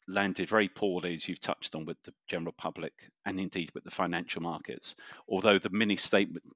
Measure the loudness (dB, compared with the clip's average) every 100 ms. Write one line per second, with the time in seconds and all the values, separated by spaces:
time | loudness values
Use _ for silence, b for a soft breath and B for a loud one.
0 | -6 0 0 0 2 4 2 2 0 0
1 | -2 -4 -4 -4 -4 -4 -6 -6 -6 -8
2 | -12 -18 -6 -4 -4 -6 -6 -6 -8 -10
3 | -20 _ -6 -4 -4 -4 -6 -8 -10 -2
4 | 0 0 -2 -4 -4 -4 -8 -10 -8 -10
5 | B B B 2 8 6 6 2 2 2
6 | 4 4 4 -2 -12